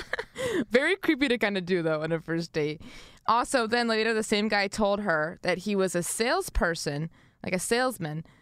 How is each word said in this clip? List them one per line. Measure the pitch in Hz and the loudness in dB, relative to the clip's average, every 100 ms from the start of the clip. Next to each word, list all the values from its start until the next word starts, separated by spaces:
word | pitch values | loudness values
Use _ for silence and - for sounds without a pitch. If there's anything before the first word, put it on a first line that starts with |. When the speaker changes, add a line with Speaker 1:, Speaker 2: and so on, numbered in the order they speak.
| - - - | -2 -8 -8
Speaker 1:
<laughs> | - 508 381 214 | -6 -2 -2 2
Speaker 2:
Very | 262 311 392 | 4 4 2
creepy | - 269 277 | 2 2 2
to | 240 | 2
kinda | 208 196 | 0 0
do, | 175 180 | 0 0
though, | 160 156 | 2 0
on | 160 | 0
a | 165 | -4
first | 160 165 170 | -2 -4 -2
date. | 160 151 151 - - - - - | -2 -2 -4 -14 -18 -20 -4 0
Also, | 233 285 262 214 | 2 2 0 2
then | 240 233 | 0 2
later, | 220 220 | 2 2
the | 220 | 0
same | 214 208 214 | 0 0 2
guy | 208 196 | 0 0
told | - 202 202 | 0 0 2
her | 202 156 160 - | 0 0 0 -2
that | 180 180 | -2 -2
he | 208 202 | 0 2
was | 185 175 | 2 0
a | |
salesperson, | 165 - 233 349 - - 175 165 160 143 165 - _ _ | -2 -2 0 0 -2 0 0 0 -4 -4 -6 -10 _ _
like | - | -4
a | 175 | -4
salesman. | - 240 262 220 156 156 - - | 0 2 2 -2 -6 -8 -12 -20